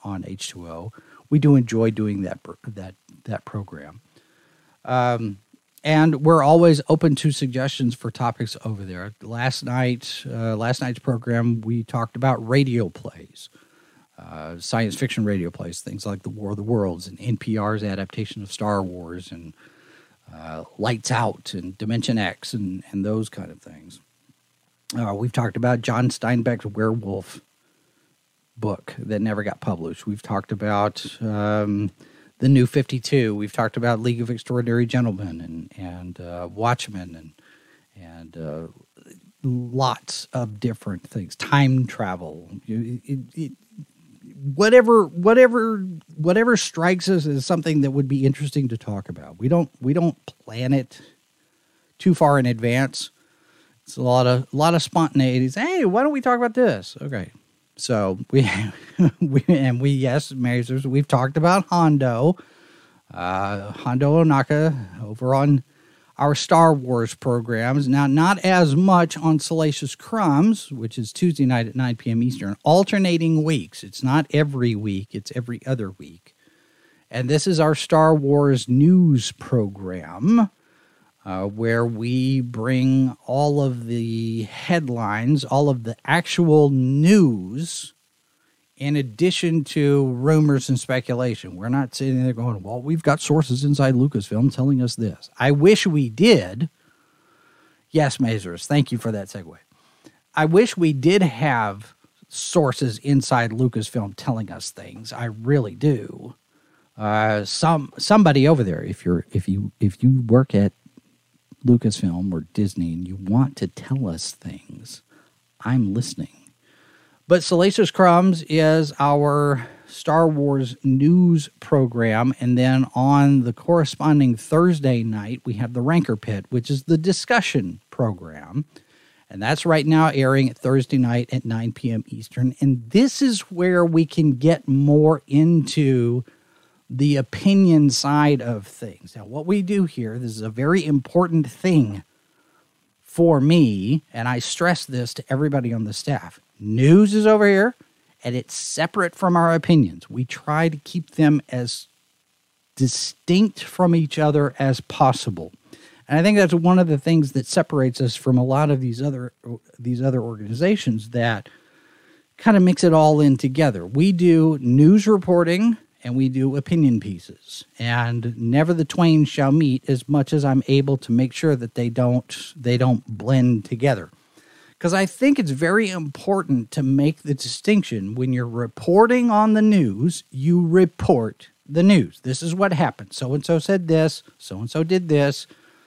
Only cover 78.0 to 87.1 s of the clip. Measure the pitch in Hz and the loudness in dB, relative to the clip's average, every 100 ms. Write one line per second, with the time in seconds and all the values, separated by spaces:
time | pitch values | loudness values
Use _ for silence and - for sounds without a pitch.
78 | 160 156 139 147 143 127 127 127 156 185 | 6 4 4 2 4 2 2 4 6 6
79 | 170 131 - - - 123 104 101 95 92 | 6 2 0 -10 -2 -2 -2 -6 -10 -10
80 | 78 90 165 233 208 - _ _ _ _ | -12 -4 2 4 2 -2 _ _ _ _
81 | _ _ 98 92 101 107 117 117 117 110 | _ _ -10 -6 -6 -4 -2 0 -2 -4
82 | 120 127 131 135 123 120 117 127 131 135 | -4 -2 0 -2 -4 -6 -2 0 2 2
83 | 131 120 - 131 147 143 135 123 117 117 | 0 -2 -6 -2 0 0 -2 -4 -6 -6
84 | 113 113 113 113 107 - - 175 135 117 | -4 -4 -6 -6 -8 -10 -4 -2 -2 -4
85 | 107 104 120 147 131 135 147 127 113 - | -4 -2 0 0 0 0 0 -2 -6 -10
86 | - 151 - - 170 151 143 135 127 139 | -2 -2 -2 0 4 4 4 2 0 2
87 | 160 | 4